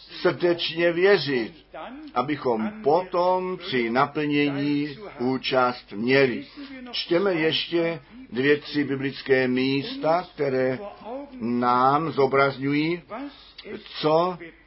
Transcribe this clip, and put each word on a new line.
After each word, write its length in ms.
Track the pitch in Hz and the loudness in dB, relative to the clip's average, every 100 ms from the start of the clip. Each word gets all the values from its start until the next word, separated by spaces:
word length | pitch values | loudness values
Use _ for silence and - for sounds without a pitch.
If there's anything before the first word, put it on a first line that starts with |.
| - - | -20 -2
srdečně 720 | 180 135 175 170 - 160 175 | 0 2 0 0 -2 0 2
věřit, 720 | 170 185 202 139 131 107 - - 165 180 269 311 | 4 6 6 4 -2 -2 -8 -18 -14 -14 -14 -8
abychom 580 | 117 131 147 131 110 110 107 | -4 -2 -2 -2 -2 -2 -2
potom 720 | 117 160 175 175 180 185 185 185 | 2 2 2 0 2 0 -2 -8
při 320 | - 131 117 | -4 -2 0
naplnění 1080 | 120 143 156 151 147 143 139 143 147 147 139 202 147 | 2 0 0 -2 2 0 0 -2 -2 -2 -8 -14 -4
účast 720 | 127 131 - 131 123 127 - | -2 -2 0 2 2 0 -10
měli. 540 | 101 117 135 135 107 - - 269 262 247 | -4 2 4 4 2 -8 -16 -16 -16 -12
Čtěme 420 | 233 - 170 196 | -8 0 0 2
ještě 680 | 175 160 151 - 170 165 160 - - 262 | 2 0 0 -2 -2 -2 -4 -12 -20 -10
dvě, 280 | 113 135 147 | -2 2 2
tři 260 | - 147 | 0 -2
biblické 640 | 131 135 135 131 - 131 127 | -2 -2 -4 -4 2 4 4
místa, 800 | 127 131 139 135 135 147 170 175 | 2 2 0 -2 -4 0 0 -2
které 460 | - 143 131 131 127 104 - 196 262 285 262 | -4 -2 0 0 -2 -8 -14 -12 -12 -12 -8
nám 720 | 117 120 123 123 131 147 160 | -2 0 2 4 4 4 0
zobrazňují, 920 | 135 135 139 139 127 135 143 156 175 - 214 285 - - - - 214 - - | 2 4 4 2 2 -2 0 0 -4 -8 -12 -12 -14 -20 -20 -14 -14 -14 -4
co 380 | 156 160 175 175 165 - | 2 4 2 -2 -12 -20